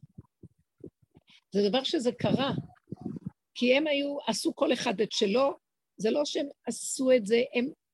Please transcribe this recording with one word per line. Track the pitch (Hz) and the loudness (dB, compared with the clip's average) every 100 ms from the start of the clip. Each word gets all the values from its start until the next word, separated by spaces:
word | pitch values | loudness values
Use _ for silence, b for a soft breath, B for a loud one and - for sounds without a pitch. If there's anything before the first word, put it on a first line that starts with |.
| - - - _ - _ _ _ - - _ - _ b _ | -20 -20 -20 _ -20 _ _ _ -20 -20 _ -20 _ b _
זה | 196 202 | 0 2
דבר | 247 | 2
שזה | 269 330 233 | 0 0 -2
קרה, | 240 214 233 269 - - - _ - - - - - _ - | -2 0 0 0 -2 -8 -16 _ -14 -12 -10 -12 -14 _ -2
כי | 247 262 | 2 2
הם | 311 | 2
היו, | 285 285 285 - | 0 0 -4 -4
עשו | - 330 - | -2 -4 0
כל | 311 | 0
אחד | 240 247 196 | 0 -2 -2
את | 214 | -2
שלו, | - 208 233 277 - _ _ _ - | 0 2 2 2 -2 _ _ _ -4
זה | 208 | 0
לא | 294 294 | 0 0
שהם | - 285 - - | -2 -6 -6 -8
עשו | 233 - - 262 | -8 -8 -2 4
את | 254 202 | 4 4
זה, | 233 254 | 2 2
הם | 240 262 - _ | 0 -2 -6 _